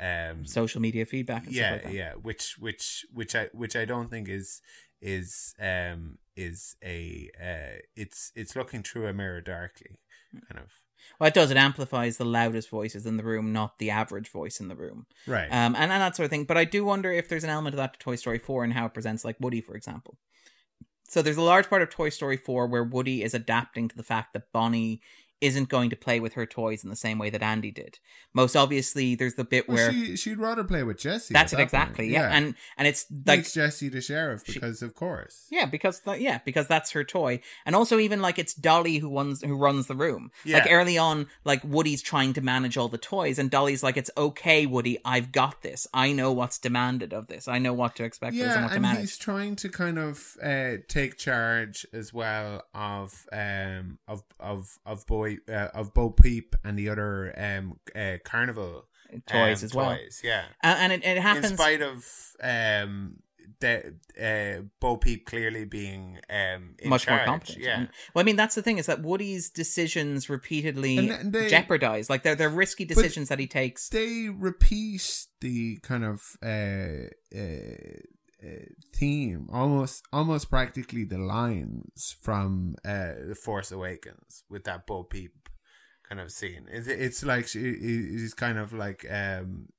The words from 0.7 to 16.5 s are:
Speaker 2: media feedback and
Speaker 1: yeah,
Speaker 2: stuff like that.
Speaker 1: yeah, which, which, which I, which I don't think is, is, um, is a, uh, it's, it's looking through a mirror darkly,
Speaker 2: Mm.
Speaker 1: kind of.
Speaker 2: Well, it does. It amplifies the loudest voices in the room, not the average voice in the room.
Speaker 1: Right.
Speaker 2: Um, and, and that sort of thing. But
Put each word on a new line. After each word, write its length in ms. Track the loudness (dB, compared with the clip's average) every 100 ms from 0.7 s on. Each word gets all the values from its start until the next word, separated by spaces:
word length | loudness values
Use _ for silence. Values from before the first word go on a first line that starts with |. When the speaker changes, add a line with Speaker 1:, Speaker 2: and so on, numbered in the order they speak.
| 0
Speaker 2:
media 260 | -2 -2 -4
feedback 400 | -6 -6 -6 -6
and 80 |
Speaker 1:
yeah, 140 | -2 -2
Speaker 2:
stuff 140 | -2
like 80 | -6
that. 40 | -8
Speaker 1:
yeah, 140 | -8
which, 420 | -10 -12 -8 -10 -8
which, 480 | -10 -8 -8 -10 -12
which 220 | -10 -4 -4
I, 120 | -4
which 240 | -8 -6 -4
I 80 |
don't 260 | -2 -4 -6
think 180 | -8 -8
is, 320 | -8 -10 -14 _ -20 _ _
is, 540 | -6 -6 -6 -10 -10 -6
um, 580 | -4 -2 -4 -8 -12 -16 _ -10
is 380 | -10 -10 -14 -14
a, 460 | -10 -10 -10 -12 -16 -12
uh, 380 | -10 -8 -10 -14 -18
it's, 380 | -16 -14 -12 -12
it's 220 | -12 -10 -8
looking 260 | -8 -8
through 240 | -10 -6 -6
a 60 |
mirror 280 | -4 -6 -8
darkly, 580 | -10 -10 -10 -16 -20 -20 _ _ _
Speaker 2:
Mm. 140 | -20 -18
Speaker 1:
kind 120 | -20
of. 60 | -20 _ _ _ -14 4
Speaker 2:
Well, 80 | 6
it 60 |
does. 160 | 8 8
It 60 | 8
amplifies 580 | 6 4 -4 -2 -2 -2
the 80 |
loudest 460 | 0 2 2 0 -4
voices 340 | -6 -6 -6 -4
in 120 | -4
the 40 |
room, 300 | -2 -2 -2
not 260 | -2 -2 -4
the 120 | 0
average 400 | 0 0 -4 -10
voice 280 | -8 -8 -8
in 100 | -10
the 60 |
room. 320 | -10 -12 -12 -20 _ -4
Speaker 1:
Right. 200 | -4 0
Speaker 2:
Um, 280 | 2 4 4
and, 160 | 2
and 80 | 2
that 140 | 2 0
sort 80 |
of 60 | -2
thing. 140 | 0
But 120 | 2